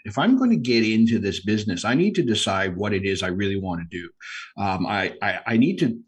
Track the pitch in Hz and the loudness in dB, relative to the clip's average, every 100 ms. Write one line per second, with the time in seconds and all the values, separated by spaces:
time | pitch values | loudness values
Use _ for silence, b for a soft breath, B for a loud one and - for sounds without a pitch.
0 | 110 117 180 262 254 220 123 117 110 110 | -8 0 2 4 4 2 2 2 4 4
1 | 113 110 98 92 98 107 104 87 104 135 | 4 4 0 -2 -2 -2 -2 -4 0 2
2 | 196 - 117 104 - 95 95 87 104 98 | 2 2 0 0 0 0 -2 -2 -2 0
3 | 98 92 95 92 101 98 95 85 85 87 | 0 -2 -2 -2 -2 -2 -4 -6 -8 -12
4 | 85 - B B B B 98 92 90 101 | -14 -16 B B B B -4 -2 -2 -2
5 | 95 - 101 90 - 113 143 196 147 113 | -4 -4 -4 -4 0 2 4 2 0 -2